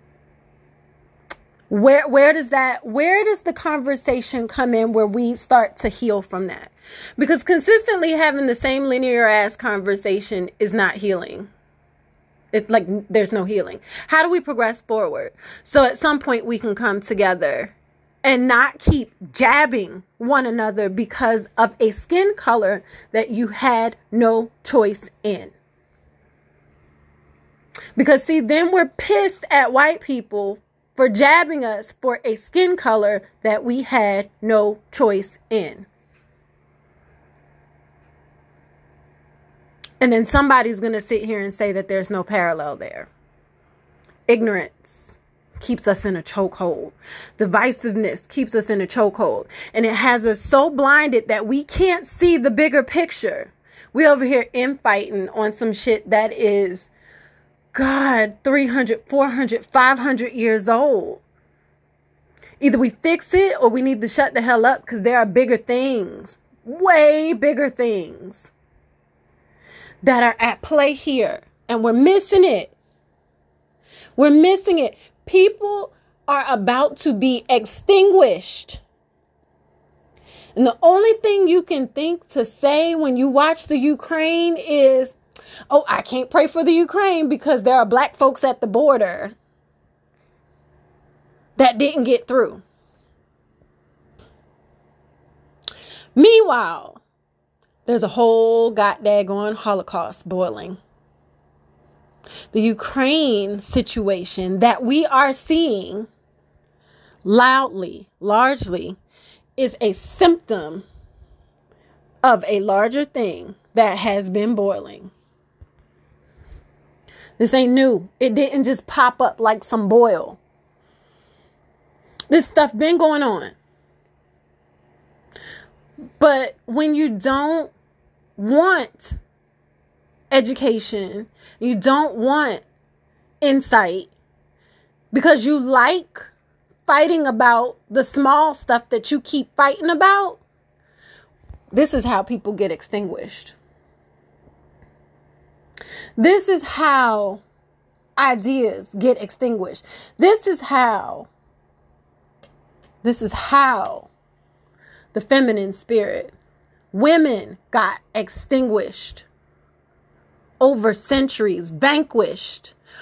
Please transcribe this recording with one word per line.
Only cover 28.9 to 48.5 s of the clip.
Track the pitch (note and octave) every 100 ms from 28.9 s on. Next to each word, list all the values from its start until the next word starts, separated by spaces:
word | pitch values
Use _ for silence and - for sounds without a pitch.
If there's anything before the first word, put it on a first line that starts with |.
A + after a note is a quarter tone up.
| - - G4+ G4 - -
at | C#4+ B3
white | B3+ D4+ E4
people | - B3+ - G#3 G3 G#3+ _ _ _ -
for | C4
jabbing | G3+ C#4 E4 D#4 D#4
us | A#3+ G#3 G#3+ -
for | B3+ A#3+ B3+
a | A3
skin | - E4+ F#4 F4+
color | C4 A3 G#3 G3+ - _
that | A3 G#3+
we | A#3+ B3
had | C4 C4 G#3 G3 G3+ _
no | G#3+ A3 G#3 G#3 _
choice | - A#3+ G3 G3 - -
in. | A3 E3 - G3 _ _ _ _ _ _ _ _ _ _ _ _ _ _ _ _ _ _ _ _ _ _ _ _ _ _ _ _ _ _ _ _ _ _ _ _ _ _ _ - -
And | B3+
then | A3+ A3+
somebody's | C#4 C#4 C4 A#3 G#3
gonna | A3+ A3
sit | G#3 A3+ A3
here | G#3+
and | G3
say | F#3+ G#3
that | F#3+ F#3+
there's | G3 F#3
no | G3
parallel | F3+ G#3 F3 D#3+ D3 -
there. | - - - _ _ _ _ _ _ _ _ _ _ _ -
Ignorance | A#3 A3+ G3 D#3 _ - - - _ _ _ _ -
keeps | - A#3+ -
us | F#3+ G#3
in | F3+
a |
chokehold. | - - F#3+ - F#3 D3+ D3 - - - - -
Divisiveness | G#3 G3+ B3 B3 A#3+ G#3 G3+ D3+ -
keeps | - A#3